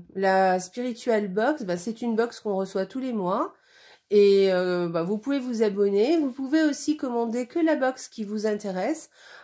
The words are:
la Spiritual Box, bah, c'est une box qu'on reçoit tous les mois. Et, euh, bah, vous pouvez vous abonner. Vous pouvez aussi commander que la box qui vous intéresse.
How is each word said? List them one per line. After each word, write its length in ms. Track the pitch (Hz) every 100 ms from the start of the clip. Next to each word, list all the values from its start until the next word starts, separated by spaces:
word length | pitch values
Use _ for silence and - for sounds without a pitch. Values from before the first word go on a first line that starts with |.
| 175
la 440 | 190 190 190 190 185
Spiritual 680 | 180 - 247 226 247 220 208
Box, 360 | 185 240 302
bah, 120 | 190 175
c'est 240 | 233 220
une 160 | 240 220
box 240 | 233 -
qu'on 160 | 214 190
reçoit 300 | 190 196 190
tous 140 | 262
les 120 | 262
mois. 400 | 226 180 214 370 - _ _ - - -
Et, 420 | 208 202 196 190
euh, 340 | 180 180 180 175
bah, 160 | 165
vous 140 | 170 214
pouvez 220 | 277 277
vous 240 | 254 226
abonner. 560 | 214 196 202 202 247 330
Vous 120 | 277
pouvez 320 | 240 262 320
aussi 360 | 302 277 - 302
commander 480 | 269 233 233 233 247
que 120 | 339
la 160 | 320
box 340 | 294 254 254 -
qui 140 | -
vous 240 | 202 214 214
intéresse. 640 | 208 208 185 214 320 - _ - -